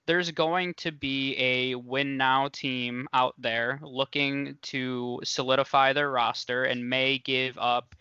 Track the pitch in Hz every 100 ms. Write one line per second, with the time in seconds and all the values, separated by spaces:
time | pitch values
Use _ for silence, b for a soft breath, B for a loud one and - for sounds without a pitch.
0 | - 170 170 160 160 175 180 175 170 147
1 | 139 135 135 135 127 127 127 123 123 131
2 | 139 135 131 131 139 - 139 127 123 120
3 | 135 131 127 - 127 113 117 139 151 127
4 | 135 147 139 139 139 139 - 139 127 127
5 | 123 123 - - 127 131 135 139 135 135
6 | 143 131 113 120 - 123 127 123 120 131
7 | 131 135 131 131 131 127 120 120 127 -